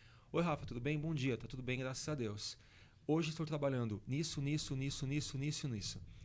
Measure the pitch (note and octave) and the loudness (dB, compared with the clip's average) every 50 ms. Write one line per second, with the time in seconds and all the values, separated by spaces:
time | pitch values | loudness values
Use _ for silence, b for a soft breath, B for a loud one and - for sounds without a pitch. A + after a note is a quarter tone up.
0 | b b b b b b b D#3 E3+ F3 D3+ C#3+ - - A#2 A#2+ A#2+ D3 D3+ D3+ | b b b b b b b 2 2 2 2 0 -2 -4 -4 -2 0 2 2 2
1 | D3 E3 E3 C#3+ B2+ C3+ A#2+ A2 - - - C3 B2+ B2 B2+ B2 C3 B2+ C3 - | 2 0 0 2 2 2 2 0 -2 -6 -8 -4 -2 0 0 0 0 -2 -2 -4
2 | - - D3+ C#3 A#2+ G#2+ G#2 G#2 - - - - b b b b b b b b | -2 -2 0 0 0 0 -2 -2 -4 -6 -8 -10 b b b b b b b b
3 | b - D3+ E3 E3+ D#3 D#3 - D#3+ D3+ D#3 C#3+ C#3+ C#3 C3+ B2 A#2+ A2+ G#2+ F#2+ | b 2 4 4 4 2 0 -2 -2 -2 0 2 2 4 4 4 2 2 0 -2
4 | - - B2+ D3 D#3+ D#3 - D3+ C#3 C#3 D3+ D3+ - - C#3 C3 C3+ C#3 - - | -2 0 0 0 0 0 0 0 0 2 2 2 0 0 0 0 0 0 -2 -2
5 | C#3 C3 C#3+ D3 - - - C3 C#3 D3+ D3+ - - C#3+ A#2 G#2 F#2 - - - | 0 0 0 0 0 0 -2 0 0 0 0 0 0 -2 -2 -2 -2 -4 -4 -6
6 | - B B B | -8 B B B